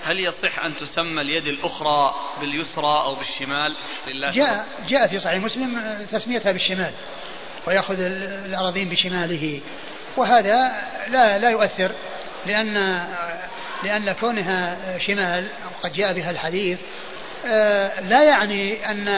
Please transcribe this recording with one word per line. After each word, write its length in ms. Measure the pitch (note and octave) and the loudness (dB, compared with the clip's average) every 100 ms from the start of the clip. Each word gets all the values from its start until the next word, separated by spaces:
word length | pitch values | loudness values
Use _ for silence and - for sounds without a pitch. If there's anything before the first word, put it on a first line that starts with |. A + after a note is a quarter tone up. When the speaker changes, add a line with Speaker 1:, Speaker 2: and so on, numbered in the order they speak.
Speaker 1:
هل 160 | D#3 F#3 | -2 0
يصح 440 | F3+ F3 F3+ - | -2 -2 -4 -2
أن 120 | D#3+ C#3+ | -4 -6
تسمى 440 | D3 - E3+ D#3+ | -6 -4 -2 -2
اليد 260 | C#3+ D#3+ D3+ | 0 0 -2
الأخرى 680 | C#3+ E3+ - D3+ D3 C#3 - - - | -4 -4 -2 2 4 4 2 -6 -6
باليسرى 600 | D3 C#3+ E3 - D3 D3+ | -4 -4 -4 0 2 2
أو 100 | C3+ | 2
بالشمال 640 | C3+ C3+ - C#3 C#3+ D3+ D3+ - - C3 | -2 -6 -6 -2 0 0 -2 -8 -10 -6
لله؟ 260 | C3+ C#3 | -2 0
Speaker 2:
جاء، 340 | A3+ C#4 G#3 - - E3+ | 4 4 2 -4 -10 0
جاء 180 | C4 A3 | 4 4
في 120 | G3 | 2
صحيح 240 | F#3 F#3 | 0 0
مسلم، 360 | G#3+ A#3+ C4 A#3 | 0 -2 -2 -4
آه، 400 | A3 G#3 G#3 G#3+ | -4 -8 -4 -4
تسميتها 340 | G#3+ A#3+ G3+ | -2 0 2
بالشمال، 400 | F#3 - F#3+ E3 - - - - - - - - | 2 0 0 -2 -4 -12 -12 -12 -12 -12 -8 0
ويأخذ 340 | F#3+ F#3+ F#3+ | 2 2 -2
ال-، 460 | F#3 F#3+ F#3+ G3 G3 | -2 -2 -6 -8 -6
الأراضين 420 | F#3 F#3 F3+ F#3 | -2 0 0 0
بشماله، 720 | F3 F#3 F3+ E3+ E3 D3+ C#3+ - - - - - - | 0 0 0 -2 -2 -2 -4 -8 -12 -12 -14 -6 0
وهذا 560 | G#3+ A#3+ G3 A#3 C4 G#3+ G3+ - G3+ | 6 6 6 4 4 0 -8 -8 0
لا، 300 | B3+ A3 G3+ | 6 6 6
لا 120 | A#3 | 4
يؤثر، 420 | A3 G#3 - F#3 - - - - - F3+ | 4 2 2 -2 -2 -10 -10 -12 -8 0
لأن، 580 | G#3 A3 G#3 F#3+ F#3 F3 F3+ E3+ E3+ F3 - - - | 0 2 2 2 0 -4 -6 -6 -6 -10 -10 -10 -6
لأن 280 | F#3+ G#3 G3+ | -2 0 0
كونها 680 | F3+ A#3 A3+ F3+ F#3 F3+ F3+ F#3+ F3+ | 0 0 0 0 0 -2 -4 -6 -4
شمال 500 | - G3+ F3+ F3+ G3+ - - - | 0 2 2 0 -4 -8 -12 -6
وقد 140 | F3+ | -6
جاء 200 | D3+ G3 | 0 0
بها 180 | F3+ F3 | 0 -2
الحديث، 480 | E3 D#3+ F#3 F#3+ F3+ - - - - - - A#3+ | -4 -2 0 0 -2 -8 -12 -12 -12 -12 -8 0
آه، 540 | A3 G#3 G3+ G3 F#3+ | 4 6 4 2 -2
لا 240 | F#3 B3 | 4 8
يعني 600 | D4+ B3 G#3 G3+ G3 G#3+ G#3 | 8 8 4 0 -2 -2 -4
أن 220 | G#3 G3+ | -2 0